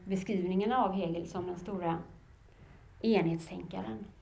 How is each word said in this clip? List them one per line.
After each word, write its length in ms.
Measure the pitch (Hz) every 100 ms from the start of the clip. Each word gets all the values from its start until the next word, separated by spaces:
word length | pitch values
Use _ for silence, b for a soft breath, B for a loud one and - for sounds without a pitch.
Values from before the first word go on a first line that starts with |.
beskrivningen 680 | 190 185 226 185 175 185 214
av 200 | 254 196
Hegel 360 | 190 165 170 -
som 180 | 180 180
den 120 | 180
stora 400 | - 190 170 170 - - - - - b b b b -
enhetstänkaren. 1040 | 226 196 165 165 - 185 170 185 214 214 196 -